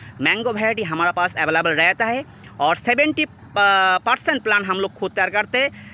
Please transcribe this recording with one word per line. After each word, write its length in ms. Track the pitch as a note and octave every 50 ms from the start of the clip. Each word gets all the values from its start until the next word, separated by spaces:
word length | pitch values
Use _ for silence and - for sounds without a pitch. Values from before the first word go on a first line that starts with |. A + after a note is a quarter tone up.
| - - - -
मैंगो 320 | C3 D#3 F#3 G#3+ A3+ B3 A3
वैरायटी 300 | G#3 A3 A3 A3+ A3 G#3
हमारे 280 | D#3+ D#3+ D#3+ E3+ F3
पास 240 | E3+ F3 F3 F3+ -
अवेलेबल 340 | - D#3 D#3 D#3+ E3 E3+ E3+
रहता 360 | D#3 D3 E3 F3 G3 - A3+
है 200 | A3 A#3+ C4 C#4+ - - - - - - -
और 160 | C#3+ D#3 E3+
सेवेंटी 500 | - - A#3+ B3 B3+ D4 D#4 D4 - G3+
परसेंट 1160 | - - - - - - G3+ G3+ G3+ G3 F#3+ F#3+ F#3 F#3 F#3 - A3+ B3 - - E4 D4+ B3+ -
प्लांट 220 | A3 G#3 G#3 G3
हम 120 | F#3+ F#3
लोग 160 | F#3+ G3 F#3+ -
खुद 180 | - G3+ F#3+
तैयार 180 | - G3+ F#3 F#3+
करते 280 | F#3+ G#3 G#3 G3+ -
हैं। 120 | B3 C4+ C#4 - - - -